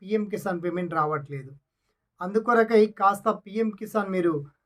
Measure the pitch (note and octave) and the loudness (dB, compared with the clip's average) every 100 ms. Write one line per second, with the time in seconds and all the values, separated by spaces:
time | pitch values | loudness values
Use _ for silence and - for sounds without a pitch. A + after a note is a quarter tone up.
0 | F#3+ G#3+ G#3 F#3+ F#3+ F3 F3 F3 F3 D#3+ | -4 -2 -2 -4 -4 -4 -4 -4 -2 0
1 | D3+ D3+ C#3+ C#3 C3 C#3 _ _ _ _ | 0 -2 -6 -12 -14 -20 _ _ _ _
2 | _ - F#3 G#3+ A3 A3+ A3+ A3+ G#3+ - | _ -10 -4 -2 2 4 6 6 4 4
3 | G3 G3+ A3 G#3 G3 G#3 A3 G3+ G#3+ G#3+ | 2 2 0 -2 -4 -4 -2 -4 -4 -4
4 | G3 F#3 E3+ D3+ C#3+ _ | -2 0 2 0 -4 _